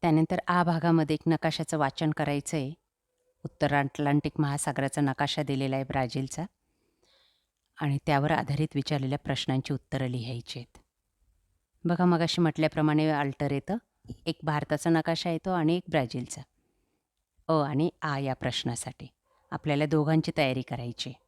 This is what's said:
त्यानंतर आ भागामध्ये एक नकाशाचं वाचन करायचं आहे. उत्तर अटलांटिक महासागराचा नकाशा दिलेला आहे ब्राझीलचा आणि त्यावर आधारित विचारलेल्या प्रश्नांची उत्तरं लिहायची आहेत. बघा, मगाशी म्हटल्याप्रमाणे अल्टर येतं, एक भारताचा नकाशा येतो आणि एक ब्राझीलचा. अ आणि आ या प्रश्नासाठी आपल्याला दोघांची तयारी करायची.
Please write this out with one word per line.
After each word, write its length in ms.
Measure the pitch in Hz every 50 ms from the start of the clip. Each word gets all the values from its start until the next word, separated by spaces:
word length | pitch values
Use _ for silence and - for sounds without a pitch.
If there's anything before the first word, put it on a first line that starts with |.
| -
त्यानंतर 360 | 175 156 156 160 - 185 175 -
आ 160 | - 180 180 175
भागामध्ये 520 | 165 170 160 165 170 165 165 156 147 156
एक 60 | 151 -
नकाशाचं 520 | 165 165 151 - 165 151 - 160 - - 156
वाचन 320 | 147 135 - - 165 156
करायचं 460 | 151 - 156 147 143 143 139 - -
आहे. 160 | 156 135 131 156 _ _ _ _ _ _ _ _ _ _ _ _ _ _
उत्तर 300 | - _ _ - 143 143
अटलांटिक 580 | 143 139 139 _ - 147 143 143 147 - 151 - -
महासागराचा 640 | 156 143 139 143 - - 143 - 135 135 - -
नकाशा 420 | 143 139 131 - 143 143 - - 151
दिलेला 340 | 135 143 131 139 135 135
आहे 80 | 135 139
ब्राझीलचा 600 | 131 - 139 131 123 - 131 135 131 - - 165 202 _ _ _ _ _ _ _ _ _ _ _ _ _ _ _ _ _ _ _ _ _ _ _ _ _
आणि 220 | - 156 147 139 143 _
त्यावर 240 | - 151 139 139 151
आधारित 380 | 160 143 - - 139 139 156 156 -
विचारलेल्या 440 | 139 135 - 160 143 135 131 139 143
प्रश्नांची 540 | _ - 139 127 - - 135 131 131 - 143
उत्तरं 340 | 131 _ _ - 135 131
लिहायची 520 | 127 123 123 113 117 131 117 120 - - 120
आहेत. 200 | 123 _ _ - _ _ _ _ _ _ _ _ _ _ _ _ _ _ _ _ _ _ _ _ _
बघा, 200 | 170 175 175 180
मगाशी 360 | 180 175 165 165 165 - -
म्हटल्याप्रमाणे 680 | 170 165 147 - 160 156 - 156 151 156 151 151 156 156
अल्टर 420 | 156 143 147 139 131 _ 151 143 143
येतं, 240 | 139 - - 185 233 _ _ _ _ _ - - - -
एक 120 | 165 160 _ -
भारताचा 480 | 151 151 147 143 - 156 147 - 170
नकाशा 400 | 165 160 156 - 165 160 - 180
येतो 220 | 165 160 _ 196 185
आणि 240 | 180 160 151 170
एक 60 | 180 - -
ब्राझीलचा. 520 | 156 156 131 113 - 127 120 117 - - 139 _ _ _ _ _ _ _ _ _ _ _ _ _ _ _ _ _ _ _ _ -
अ 40 | 160
आणि 380 | 156 147 139 151 131 156 175 - _ -
आ 160 | 156 143 139
या 160 | 139 135 131
प्रश्नासाठी 720 | - - 131 120 - - 127 120 - - - - _ - - _ _ _ _ _ _ _ _
आपल्याला 360 | - - - 151 147 143 151
दोघांची 460 | 151 156 156 151 151 160 160 156 - 156
तयारी 260 | - 151 135 127 127 127
करायची. 500 | - 135 120 123 120 117 - - 131 127 _ _